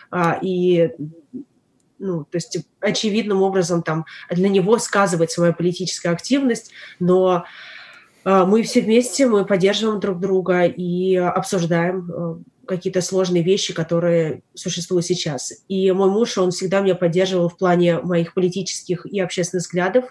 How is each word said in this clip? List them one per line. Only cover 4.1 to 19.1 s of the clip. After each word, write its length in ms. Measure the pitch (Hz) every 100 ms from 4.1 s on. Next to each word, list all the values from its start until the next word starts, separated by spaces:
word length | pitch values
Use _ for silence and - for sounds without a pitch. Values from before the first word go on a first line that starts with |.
| - -
для 180 | 175 196
него 280 | 196 180 226
сказывается 600 | - 208 196 170 165 -
моя 120 | 175
политическая 560 | 165 170 180 180 - 175
активность, 600 | 170 - 269 269 226 - - - -
но, 460 | 175 185 185 175 175 - - - - - _ _ 185
а, 200 | 190 180
мы 160 | 220
все 180 | 226 240
вместе, 440 | 190 226 247 - 262
мы 200 | 208 190
поддерживаем 540 | 196 190 202 220 208
друг 180 | 202 175
друга 460 | 190 190 180 180 175
и 500 | 175 180 175 185 185
обсуждаем, 960 | 175 185 180 196 170 170 170 185 175
э, 240 | - 170 165 - _ -
какие-то 340 | 185 185 185
сложные 400 | 170 190 185 175
вещи, 300 | 170 190 -
которые 680 | 175 160 170 175 170 160 - -
существуют 520 | - 185 175 170 180 165
сейчас. 480 | 175 170 135 - - -
И 200 | 190 190
мой 160 | 185 190
муж, 280 | 202 233 -
он 140 | 185
всегда 300 | 180 190 196
меня 140 | 196 180
поддерживал 520 | 175 165 185 185 170
в 80 | -
плане 420 | 185 175 175 165
моих 320 | 170 175 170
политических 720 | - 180 190 185 - - 170
и 160 | -